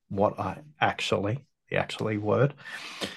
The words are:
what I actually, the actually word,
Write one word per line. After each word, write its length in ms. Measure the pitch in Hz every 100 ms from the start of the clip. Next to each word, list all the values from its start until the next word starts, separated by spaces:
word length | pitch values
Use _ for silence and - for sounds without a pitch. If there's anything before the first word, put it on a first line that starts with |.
| -
what 300 | 98 101 -
I 200 | 98 87 - -
actually, 640 | 110 - - 104 101 127 - _ -
the 80 | 92
actually 400 | 92 - 110 107
word, 380 | 104 107 143 - - - - - -